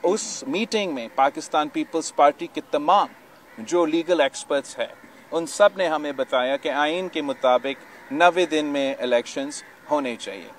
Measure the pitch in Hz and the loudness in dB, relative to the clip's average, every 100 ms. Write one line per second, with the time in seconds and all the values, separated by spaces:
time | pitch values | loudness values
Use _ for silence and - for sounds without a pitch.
0 | 170 214 - - 135 170 226 220 196 139 | 0 -2 -4 -10 -6 -4 -2 -2 -2 -6
1 | 117 - 139 156 - 156 151 160 151 165 | -6 2 2 0 -4 -2 -2 -4 -4 -4
2 | - - 147 143 165 - - 151 151 196 | -4 4 4 4 -8 -10 -4 -2 4 2
3 | 151 - - - - - 110 175 160 165 | 2 -6 -20 -20 -20 -16 -2 0 2 0
4 | 165 170 139 - - 143 - - 107 - | 0 2 2 -2 -4 -4 -4 -8 -8 -10
5 | - - - 160 165 - 208 196 175 156 | -20 -20 -8 -6 -6 4 4 4 -2 0
6 | 147 135 131 131 127 139 156 139 151 170 | -4 -4 -2 0 0 -2 -2 0 0 -2
7 | 185 160 143 127 131 127 135 135 - - | -4 -6 -6 0 2 4 0 -8 -14 -20
8 | - 143 175 175 170 156 151 143 135 135 | -8 4 4 6 0 0 -2 -2 -2 -4
9 | 127 120 - - 139 - - - - 151 | 0 0 0 -8 -8 -10 -18 -20 -4 -2
10 | 131 113 - 98 80 | -2 -8 -10 -12 -16